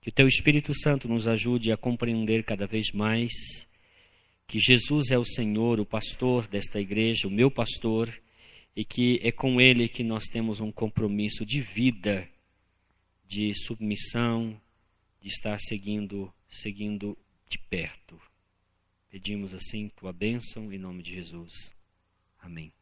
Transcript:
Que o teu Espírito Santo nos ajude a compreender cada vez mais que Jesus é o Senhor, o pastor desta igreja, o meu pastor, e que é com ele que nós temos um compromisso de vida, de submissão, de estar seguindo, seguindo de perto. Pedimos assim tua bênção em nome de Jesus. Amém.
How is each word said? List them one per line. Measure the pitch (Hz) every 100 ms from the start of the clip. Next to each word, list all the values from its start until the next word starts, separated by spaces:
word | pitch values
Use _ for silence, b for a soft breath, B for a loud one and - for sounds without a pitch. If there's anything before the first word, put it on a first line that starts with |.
Que | -
o |
teu | - 135
Espírito | - - 147 147
Santo | 147 151 139 120
nos | 117 113
ajude | 113 107 123 113
a | 110
compreender | 123 120 120 113 107 113
cada | 110 107 101
vez | 110 104
mais | 98 107 113 117 - - - - b b b b b b b _
que | 110
Jesus | - 123 - 151 135
é | 127
o |
Senhor, | 117 - 110 107 117 117
o | 104
pastor | 110 - - 127 123 110
desta | 101 101 104
igreja, | 98 104 113 110 101
o |
meu | 98 131
pastor, | - 113 - 113 110 113 - B B B B B
e | -
que | 107 - 123 123
é | 117
com | - 131 123
ele | 131 123 117
que | -
nós | 117 110
temos | - 120 113 104
um | 107
compromisso | 101 110 - 110 101 104 -
de | 107 135
vida, | 120 104 127 110 104 98 90 _ _ _ _ _ _ _ _ _ _
de | 101 107
submissão, | 101 - 110 107 101 - 117 120 113 113 107 _ _ _ _ _ _
de | 98
estar | - 110 104
seguindo, | - 104 101 104 101 101 98 _ _
seguindo | - 107 101 104 104 104 - _ _ _
de | -
perto. | - 90 80 - - 170 _ _ _ _ _ _ _ _ _
Pedimos | 98 98 104 98
assim | 92 - 107 104
tua | - 92
bênção | 87 104 120 113 - 107
em | 98
nome | 92 90
de | 82
Jesus. | 92 85 85 85 - - - _ _ _ _ _ _
Amém. | 90 82 78 _